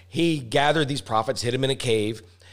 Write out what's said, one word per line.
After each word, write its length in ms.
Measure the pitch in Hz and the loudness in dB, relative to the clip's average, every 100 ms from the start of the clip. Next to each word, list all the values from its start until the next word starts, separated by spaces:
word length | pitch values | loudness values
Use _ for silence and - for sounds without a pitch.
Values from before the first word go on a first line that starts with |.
| - | -10
He 320 | 151 170 156 | -2 0 0
gathered 480 | 117 139 143 156 139 | 0 2 4 2 0
these 140 | 139 | -4
prophets, 400 | - 110 113 - | -2 0 0 -2
hid 140 | 120 127 | -2 0
them 80 | |
in 80 | 135 | 0
a 40 | 135 | 0
cave, 460 | 120 113 107 110 - _ - | 0 0 0 -4 -12 _ -20